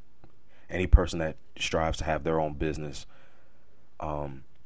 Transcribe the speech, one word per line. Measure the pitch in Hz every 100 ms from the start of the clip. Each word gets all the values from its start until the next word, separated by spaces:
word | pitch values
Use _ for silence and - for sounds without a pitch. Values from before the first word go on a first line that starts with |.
| - - - - - - -
any | 90 92
person | 95 90 85
that | 78 - - -
strives | - 85 80 80
to |
have | - 76
their | 76 80
own | 76
business, | 73 78 71 73 71 - - - - - - - - - -
um, | 78 73 71 65 - -